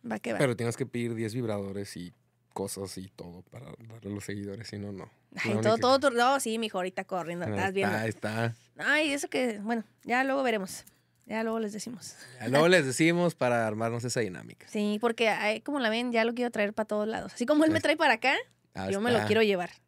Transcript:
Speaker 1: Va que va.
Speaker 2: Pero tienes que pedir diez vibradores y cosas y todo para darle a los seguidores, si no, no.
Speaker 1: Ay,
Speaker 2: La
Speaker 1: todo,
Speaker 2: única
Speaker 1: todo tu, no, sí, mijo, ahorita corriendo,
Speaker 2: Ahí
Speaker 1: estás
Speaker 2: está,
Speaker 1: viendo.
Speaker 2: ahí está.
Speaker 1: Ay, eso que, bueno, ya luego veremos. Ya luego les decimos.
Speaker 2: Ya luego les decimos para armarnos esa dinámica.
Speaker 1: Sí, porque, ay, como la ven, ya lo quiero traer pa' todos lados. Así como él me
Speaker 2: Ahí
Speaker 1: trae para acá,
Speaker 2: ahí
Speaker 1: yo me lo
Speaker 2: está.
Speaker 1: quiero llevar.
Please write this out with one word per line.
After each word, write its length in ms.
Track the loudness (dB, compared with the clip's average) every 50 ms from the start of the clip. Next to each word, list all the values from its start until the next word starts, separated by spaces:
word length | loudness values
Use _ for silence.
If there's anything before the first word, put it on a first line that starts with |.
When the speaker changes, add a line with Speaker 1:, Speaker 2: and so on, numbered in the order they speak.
| _ -6
Speaker 1:
Va 100 | -8 -6
que 140 | _ -6 -2
va. 60 | 0
Speaker 2:
Pero 180 | 2 0 0
tienes 200 | 0 -2 -4 -2
que 80 | -4 -6
pedir 280 | -6 _ -4 -4 -4 -4
diez 180 | -4 -4 -4 -4
vibradores 640 | -4 -4 -2 -4 -4 -4 -6 -8 -8 -10 -10 -10
y 160 | -12 -12 -12 -14 _ _ _ _ _ _ _ _
cosas 460 | -6 -6 -6 -6 -8 -8 -10 -10 -12
y 100 | -14 -14
todo 340 | _ -16 -16 -16 -16 -18 -20 _
para 160 | -18 -18 -16
darle 440 | -16 -18 -18 -18 -20 -20 -14 -10 -8
a 40 | -8
los 100 | -8 -8
seguidores, 440 | -8 -8 -8 -8 -8 -10 -10 -12 -10
si 100 | -10 -8
no, 140 | -8 -8 -10
no. 180 | -10 -14 -16 _ _ _ _ -10
Speaker 1:
Ay, 180 | -6 -2 0 0
Speaker 2:
La 60 | 2 4
Speaker 1:
todo, 100 | 4 4
Speaker 2:
única 60 | 4
Speaker 1:
todo 200 | 4 4 4 4
tu, 100 | 4 2
no, 300 | 2 4 4 4 4 2
sí, 180 | 0 -2 -2 -2
mijo, 180 | -4 -4 -4 -4
ahorita 260 | -4 -4 -6 -8 -8
corriendo, 420 | _ -6 -6 -4 -6 -6 -6 -4
Speaker 2:
Ahí 60 | -4 -2
Speaker 1:
estás 120 | 0 -2 0
Speaker 2:
está, 60 | 0
Speaker 1:
viendo. 220 | 0 0 2 0
Speaker 2:
ahí 120 | 0 -2 -2
está. 460 | -4 -4 -4 -4 -2 0 -2 -2 -2 -6 _ _ _ -6
Speaker 1:
Ay, 340 | 0 2 2 2 2 2 0
eso 160 | -2 -4 -4
que, 300 | -2 0 0 0 -2 -4
bueno, 240 | -4 -2 -2 -2 -4 _ _ _ _
ya 200 | -2 0 2 2
luego 180 | 2 0 0 2
veremos. 420 | 2 0 0 -2 -4 -8 -14 -16 -18 _ _ _ _ _ _ _
Ya 180 | -8 -6 -4 -2
luego 160 | -2 -2 -2
les 120 | -4 -4 -6
decimos. 440 | -8 -10 -10 -12 -12 -14 -16 -16 -18 -20 -20 -16 -8
Speaker 2:
Ya 80 | -4 2
luego 200 | 4 6 8 8
les 160 | 8 6 6
decimos 500 | 4 2 4 4 4 6 4 2 2 2
para 320 | _ 2 2 4 4 2
armarnos 380 | 2 0 0 -2 -2 -2 -2 -4
esa 160 | -4 -2 -2
dinámica. 460 | -2 -2 -4 -10 -14 -16 -18 _ -20 -8
Speaker 1:
Sí, 300 | -4 -2 0 0 0 0
porque, 280 | 0 -2 0 2 2 2
ay, 300 | 2 2 0 -2 -2 -2 -4
como 160 | -4 -4 0
la 100 | 0 0
ven, 240 | 0 0 -2 0 2
ya 120 | 2 2
lo 80 | 2 0
quiero 160 | 0 -2 -2
traer 240 | 0 0 -2 -2 0
pa' 100 | -4 -4
todos 240 | -2 0 -2 -2 -2
lados. 240 | -4 -6 -6 -8 -6
Así 140 | -6 0
como 180 | 2 6 6 6
él 60 | 6
me 60 | 4 4
Speaker 2:
Ahí 40 | 2
Speaker 1:
trae 140 | 2 2
para 180 | 4 4 4 4
acá, 200 | 4 2 0 0 0 -2 _ _ _ _ _ _
Speaker 2:
ahí 180 | -6 -4 -2 -2
Speaker 1:
yo 80 | 0
me 100 | 2 2
lo 60 | 2 2
Speaker 2:
está. 100 | 4 4
Speaker 1:
quiero 140 | 4 4 4
llevar. 280 | 4 2 0 -2 -8 -10 -18 _